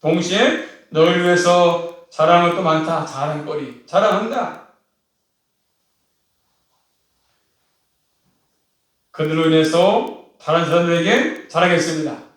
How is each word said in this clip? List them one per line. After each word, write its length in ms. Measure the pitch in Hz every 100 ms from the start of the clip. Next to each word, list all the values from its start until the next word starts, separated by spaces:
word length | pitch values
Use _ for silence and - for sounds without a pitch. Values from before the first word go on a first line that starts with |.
동시에 640 | 160 160 170 196 262 330 - - _
"너희를 340 | 156 165 175
위해서 800 | 175 175 175 175 175 170 - - -
자랑할 400 | - 160 175 175
것도 120 | 175
많다. 440 | 170 156 156 160 156
자랑거리. 800 | 135 147 151 147 147 135 - _
자랑한다." 760 | 180 208 196 220 240 - - - _ _ _ _ _ _ _ _ _ _ _ _ _ _ _ _ _ _ _ _ _ _ _ _ _ _ _ _ _ _ _ _ _ _ _ _ _ _ _ _ _ _ _ _
그들로 340 | - 156 160 160
인해서 760 | 160 156 165 185 233 - - - _
다른 240 | - 165
사람들에게 840 | 160 170 170 170 170 247 - - -
자랑했습니다. 680 | 165 180 165 156 160 151 - -